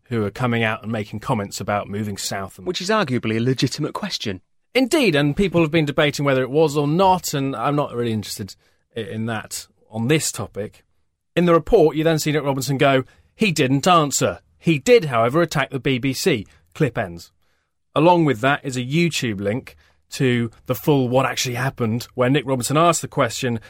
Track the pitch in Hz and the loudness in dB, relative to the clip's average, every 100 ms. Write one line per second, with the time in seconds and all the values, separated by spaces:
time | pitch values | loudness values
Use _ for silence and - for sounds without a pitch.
0 | _ 120 101 - 127 117 113 110 104 113 | _ -4 -4 -2 -2 0 -2 -2 -6 -8
1 | 104 113 - 120 101 - 98 104 95 101 | -8 -10 -4 -4 -4 -8 -4 -4 -4 -6
2 | 107 95 - 101 95 - 180 175 180 220 | -6 -6 -8 -8 -10 -10 -8 -8 -2 -2
3 | 170 123 113 110 120 131 135 - 147 - | 0 -2 -2 -2 0 0 -2 -2 -6 -6
4 | 196 - 110 95 _ _ _ 247 262 330 | -8 -8 -8 -10 _ _ _ -2 2 2
5 | 240 143 147 143 196 170 160 165 147 139 | 4 4 2 0 0 2 2 0 0 0
6 | 147 143 143 131 127 143 160 147 143 165 | 0 0 0 0 0 2 2 2 0 2
7 | 190 180 - 143 135 117 123 147 143 120 | 4 2 -2 -4 -4 -2 -2 0 -2 -4
8 | 120 110 98 - 98 - _ _ _ - | -2 -2 -6 -10 -12 -14 _ _ _ -12
9 | 104 110 113 110 - - - _ _ 113 | -8 -8 -6 -6 -8 -14 -14 _ _ -6
10 | 117 151 - - 98 - 107 - _ _ | 0 0 0 -8 -10 -8 -10 -12 _ _
11 | _ _ _ - 175 165 - - 156 143 | _ _ _ 0 4 4 4 4 4 2
12 | 156 160 156 147 - 135 127 135 139 135 | 0 0 0 -2 -2 -4 -2 2 4 2
13 | - _ _ _ 220 160 131 139 185 170 | 0 _ _ _ -2 0 2 2 4 4
14 | 147 - 117 87 _ _ - 156 247 240 | 4 0 -2 -2 _ _ 0 0 6 6
15 | 151 120 117 147 170 147 135 135 139 127 | 6 2 2 2 0 -2 -4 -2 -2 0
16 | 135 127 190 127 95 _ _ - 143 - | -2 -2 0 -2 -4 _ _ -2 -2 -2
17 | 98 85 - _ _ _ _ _ _ 139 | -8 -10 -18 _ _ _ _ _ _ 2
18 | 160 175 156 117 131 143 143 127 123 156 | 4 6 4 2 0 -2 -4 -6 -2 0
19 | 170 - 127 98 98 120 - - _ _ | 0 0 -4 -4 -4 -4 -8 -20 _ _
20 | _ - 135 120 117 - - 123 - 143 | _ -2 0 0 -2 -8 -8 -4 0 2
21 | 123 127 127 120 127 120 135 - 113 117 | 2 2 0 -2 -6 -4 -6 -2 -2 -2
22 | - - 123 147 - 131 117 139 170 160 | -4 -2 2 2 0 -4 0 2 2 2
23 | 131 - 123 - 127 113 | -4 -2 -2 -2 -4 -4